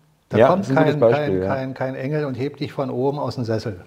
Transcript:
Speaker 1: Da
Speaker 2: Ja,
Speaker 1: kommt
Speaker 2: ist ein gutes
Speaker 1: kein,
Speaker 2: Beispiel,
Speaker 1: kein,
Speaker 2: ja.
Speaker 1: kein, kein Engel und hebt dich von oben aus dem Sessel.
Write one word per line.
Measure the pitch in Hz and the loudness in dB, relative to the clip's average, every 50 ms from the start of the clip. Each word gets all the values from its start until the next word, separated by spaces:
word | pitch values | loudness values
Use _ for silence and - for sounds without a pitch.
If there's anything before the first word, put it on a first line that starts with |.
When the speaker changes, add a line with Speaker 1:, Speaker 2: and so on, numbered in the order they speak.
| _ _ _ _ _ - | _ _ _ _ _ 0
Speaker 1:
Da | - | 4
Speaker 2:
Ja, | 107 117 147 | 6 6 6
Speaker 1:
kommt | 175 196 196 | 6 2 0
Speaker 2:
ist | - | 0
ein | 135 | 2
gutes | 160 156 151 | 4 4 4
Speaker 1:
kein, | 147 147 | 4 4
Speaker 2:
Beispiel, | 123 113 117 147 151 143 95 92 | 4 4 4 4 2 0 0 0
Speaker 1:
kein, | 92 | 0
Speaker 2:
ja. | 95 135 | -2 -2
Speaker 1:
kein, | 135 131 135 131 | -4 -4 -6 -6
kein | - 131 131 135 | -6 -6 -6 -6
Engel | 135 131 139 151 151 151 | -6 -4 -4 -2 -2 -2
und | 139 127 | -4 -4
hebt | 110 131 143 143 - | -4 -6 -6 -6 -8
dich | 147 123 - | -10 -8 -6
von | - 139 127 | -6 -4 -4
oben | 123 123 127 143 143 147 | -2 -2 0 0 -2 -2
aus | 135 127 117 | -4 -4 -4
dem | 127 120 | -4 -2
Sessel. | 107 113 110 - 113 95 87 - | -2 -2 -2 -2 -6 -8 -10 -14